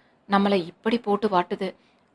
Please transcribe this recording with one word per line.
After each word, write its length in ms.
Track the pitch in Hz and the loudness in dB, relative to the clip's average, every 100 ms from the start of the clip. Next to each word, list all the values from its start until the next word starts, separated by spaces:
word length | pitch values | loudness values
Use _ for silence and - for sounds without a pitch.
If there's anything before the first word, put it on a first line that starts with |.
| _ _ - | _ _ -2
நம்மளை 360 | 196 202 202 170 | 0 2 0 -2
இப்படி 320 | - 220 233 | -6 -4 -2
போட்டு 300 | 208 202 208 | 0 -2 0
வாட்டுது. 460 | 185 175 196 190 - _ _ _ | 0 -2 -6 -8 -10 _ _ _